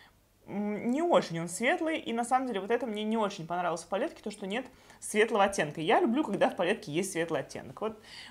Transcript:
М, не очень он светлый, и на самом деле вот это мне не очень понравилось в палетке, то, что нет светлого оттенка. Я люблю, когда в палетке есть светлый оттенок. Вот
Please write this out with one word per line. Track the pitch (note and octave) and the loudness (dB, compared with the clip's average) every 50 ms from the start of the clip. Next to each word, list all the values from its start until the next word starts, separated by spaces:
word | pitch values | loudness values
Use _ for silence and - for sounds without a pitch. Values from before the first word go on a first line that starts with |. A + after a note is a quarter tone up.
| - - _ _ _ _ _ _ - - | -20 -20 _ _ _ _ _ _ -14 -8
М, | - G3+ G#3 G#3 G#3 G3+ - A#3 | -6 -4 -2 -2 -2 -2 -2 -2
не | B3 D4 | 0 0
очень | E4+ F4 C#4+ F3+ E3+ - E3 E3 | 2 4 4 4 4 2 -4 -6
он | E3 F3 | -6 -6
светлый, | E3+ - A3+ C4 F4+ F4+ E4 D#4+ D#4+ C#4+ | -4 0 2 2 2 2 0 -2 -2 -2
и | - - A3+ | -4 -4 -2
на | A3+ A#3+ | -2 0
самом | - C4 B3+ C4+ B3 | 2 2 0 0 0
деле | A#3 G3 | -4 -4
вот | F#3 G#3 | -2 0
это | A#3 B3+ C4+ A#3 | 0 0 0 -2
мне | G#3 G#3+ G#3+ | -4 -4 -2
не | G#3+ A3 A3+ | 0 0 0
очень | G#3 G3 G3 - D#3+ | 0 0 -2 -6 -8
понравилось | - F3 F3+ F3 E3+ D#3+ E3+ - | -6 -4 -2 -2 -2 -2 -4 -4
в | - | -4
палетке, | G3+ F#3+ C4+ E4+ - - - | -2 -2 -2 -2 -6 -8 -12
то, | A3 | -10
что | G3+ - G3 F#3 | -10 -8 -8 -6
нет | G3+ B3 C4 - - - - - - - | -4 -6 -6 -8 -14 -20 -20 -20 -20 -14
светлого | - - - G#3 G#3+ A#3 A#3+ G3+ G3 | -8 0 4 4 4 6 6 4 4
оттенка. | G3+ - - E3 D3 C#3+ E3 | 4 4 2 0 0 -2 -2
Я | D#3 F3 A#3+ F#4 | 2 4 4 6
люблю, | F#4 B3 A3+ C#4+ D#4 | 6 4 2 2 0
когда | - G3 E3 F3+ C4 | 0 2 4 4 4
в | - | 4
палетке | - F3+ E3+ A3 G#3+ - D#3+ C#3+ | 2 2 2 0 0 -2 -4 -2
есть | E3 G3 G3 | -2 -2 -2
светлый | - E3 E3 E3 D#3+ C3+ | 0 -2 -2 0 -2 -2
оттенок. | C3+ - - - - A#2+ - - | -4 -4 -10 -12 -12 -12 -10 -6
Вот | G3+ A3 A3 - - - - - - - | -6 -6 -6 -8 -16 -20 -18 -18 -18 -18